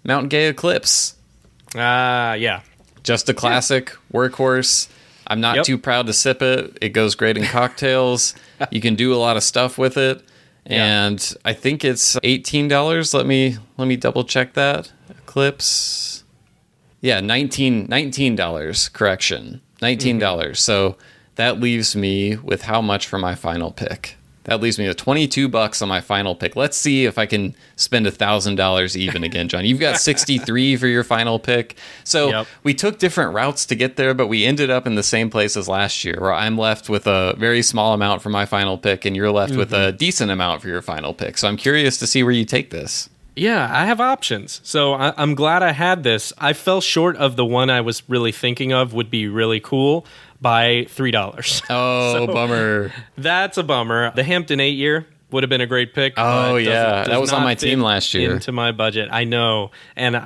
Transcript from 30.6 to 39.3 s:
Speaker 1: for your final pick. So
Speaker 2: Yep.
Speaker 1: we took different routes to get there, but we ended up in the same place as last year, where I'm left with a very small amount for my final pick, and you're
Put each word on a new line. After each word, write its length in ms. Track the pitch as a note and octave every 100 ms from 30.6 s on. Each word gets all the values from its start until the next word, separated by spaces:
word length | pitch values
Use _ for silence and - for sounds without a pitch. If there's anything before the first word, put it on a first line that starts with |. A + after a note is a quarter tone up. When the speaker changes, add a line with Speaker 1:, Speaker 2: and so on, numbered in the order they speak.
| C3+ C3
Speaker 1:
for 100 | B2+
your 160 | A#2+
final 340 | A#2 A2+ A#2 A2+
pick. 360 | - A#2+ A#2 - - -
So 260 | - D#3+ C#3+
Speaker 2:
Yep. 180 | A2 A2 -
Speaker 1:
we 100 | D3
took 240 | C#3 G3+ G#3+
different 340 | F#3 F3 A2+
routes 320 | G2+ C3+ C#3+ -
to 80 | A2+
get 200 | B2+ C3
there, 160 | C3
but 140 | C3 A2+
we 180 | A2+ A2
ended 240 | D3 C#3
up 160 | B2+ B2+
in 80 | G#2+
the 80 |
same 260 | G2+ A2+ A2+
place 260 | G#2+ G#2 G#2+
as 100 | F#2
last 360 | F#2+ G2+ - F2+
year, 120 | -
where 140 | F#2+
I'm 240 | F2 G#2+ A2+
left 320 | A2 G#2+ -
with 180 | G#2 G#2
a 280 | F#2+ F#2 F#2+
very 240 | A#2 A#2+
small 300 | A2+ A2 A2
amount 280 | G#2+ G2+ G2
for 80 | G#2
my 160 | G2+ G2+
final 320 | G2+ G2 F#2
pick, 280 | G#2+ F#2+ G2+
and 100 | F#2+
you're 160 | G#2